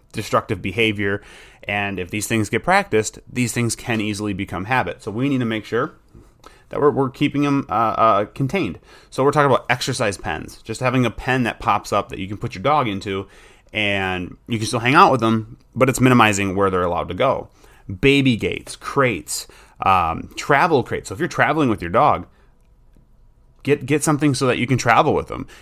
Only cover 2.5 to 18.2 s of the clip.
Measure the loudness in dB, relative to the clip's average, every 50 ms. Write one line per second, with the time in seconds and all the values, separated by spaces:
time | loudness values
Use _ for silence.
2.5 | -2 -2 0 2 2 0 2 2 0 0 0 0 -4 -12 -16 -10 -4 -4 -4 -2
3.5 | -2 -2 -2 -2 -2 -4 -4 -4 -2 -2 -2 -2 -4 -4 -4 -4 -4 -4 -6 -6
4.5 | -6 -6 -4 -2 -2 -2 -2 -2 -6 -8 -10 -8 -6 -4 -2 -2 0 0 -2 -2
5.5 | -4 -4 -6 -4 -2 -2 -2 -4 -6 -12 _ _ -20 -20 -20 -20 _ _ -20 -20
6.5 | -20 _ _ -10 -2 0 2 2 2 2 0 -2 -2 0 -2 0 0 0 0 0
7.5 | 0 -2 -2 -2 -2 -2 0 0 0 2 4 4 4 2 0 -2 -4 -4 -4 -2
8.5 | -2 -2 -4 -4 -6 -10 -16 -20 -20 -20 -20 _ -4 0 2 2 4 4 4 4
9.5 | 4 2 2 0 -2 -2 -2 -4 -2 -2 -2 -2 -2 -4 -6 -6 -6 -6 -8 -12
10.5 | -16 -16 -14 -12 -8 -4 -2 0 0 2 0 0 -2 -4 -4 -2 -2 0 0 -2
11.5 | -4 -2 0 0 0 0 0 -2 -2 -2 -2 -2 -6 -10 -10 -10 -8 -8 -10 -10
12.5 | -8 -4 -2 0 0 0 0 0 -2 -4 -4 -6 -6 -6 -6 -8 -14 -20 -20 -20
13.5 | -20 _ _ _ -4 -2 0 0 0 0 0 -2 -2 -4 -6 -8 -12 -14 _ -6
14.5 | -4 -4 -2 -2 -4 -2 0 4 6 6 6 6 6 4 2 2 0 0 -2 -6
15.5 | -12 -20 _ _ -2 0 2 2 2 4 4 4 6 6 6 4 4 2 -2 -2
16.5 | 0 0 0 0 0 0 0 0 -2 -2 -4 -6 -4 -2 0 0 0 -2 -6 -10
17.5 | _ _ -20 -20 -20 -20 -14 -14 -6 0 2 4 4 4